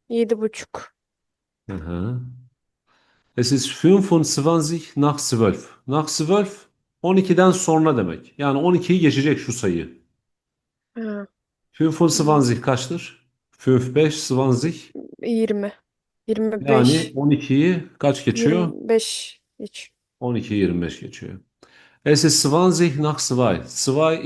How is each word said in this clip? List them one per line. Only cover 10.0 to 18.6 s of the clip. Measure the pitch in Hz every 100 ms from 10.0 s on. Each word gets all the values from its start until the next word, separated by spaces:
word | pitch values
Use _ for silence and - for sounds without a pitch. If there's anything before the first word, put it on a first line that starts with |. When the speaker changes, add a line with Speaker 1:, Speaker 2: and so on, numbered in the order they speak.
| _ _ _ _ _ _ _ _ _ 233
Speaker 1:
Ha. | 220 208 202 _ _ _ _
Speaker 2:
Fünfundzwanzig | - 160 156 170 156 151 147 123 117
kaçtır? | - 123 - 170 - - _ _ _
Fünf | _ - 127 127 135
beş, | 156 156
zwanzig. | - 131 135 123 156 - - - - -
Speaker 1:
Yirmi. | - 226 220 208 202 - _ _ _ _ -
Yirmi | 214 220 208 139
beş. | 127 123
Speaker 2:
Yani | 160 170 131
on | 147
ikiyi | 139 - 135 170 175 - _
kaç | 143 131 -
geçiyor? | 226 233 180